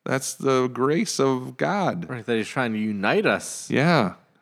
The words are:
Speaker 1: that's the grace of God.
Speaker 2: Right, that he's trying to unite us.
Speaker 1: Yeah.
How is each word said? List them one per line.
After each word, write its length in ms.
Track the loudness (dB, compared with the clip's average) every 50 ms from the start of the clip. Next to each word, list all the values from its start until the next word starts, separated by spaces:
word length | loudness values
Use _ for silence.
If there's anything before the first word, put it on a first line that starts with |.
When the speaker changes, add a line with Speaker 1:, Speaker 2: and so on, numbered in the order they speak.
| -6
Speaker 1:
that's 300 | -4 -4 -4 -4 -6 -8
the 340 | -4 0 2 2 2 2 0
grace 500 | 0 -2 0 0 0 0 0 -2 0 0
of 380 | 2 2 2 0 -4 -8 -6
God. 520 | -4 -2 -2 0 0 0 0 -2 -2 -6 -8
Speaker 2:
Right, 160 | -8 -8 -4
that 120 | -2 -2
he's 120 | 0 -2 -2
trying 240 | -2 -2 -2 -2 -2
to 40 | -2
unite 480 | -2 -2 -2 0 0 2 2 4 4
us. 420 | 4 2 2 0 -6 -10 -10 -6 -2
Speaker 1:
Yeah. 440 | 0 2 4 4 4 4 4 2 -2 -6 _ _ _ _